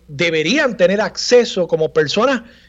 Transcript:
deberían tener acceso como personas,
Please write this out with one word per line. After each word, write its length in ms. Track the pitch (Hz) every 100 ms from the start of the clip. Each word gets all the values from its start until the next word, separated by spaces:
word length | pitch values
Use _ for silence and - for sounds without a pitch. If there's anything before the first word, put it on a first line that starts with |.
| _
deberían 720 | 143 170 160 156 262 285 214
tener 240 | 175 202
acceso 640 | 208 - - 247 233 - 175
como 260 | 165 156
personas, 500 | 160 151 196 247 262 - -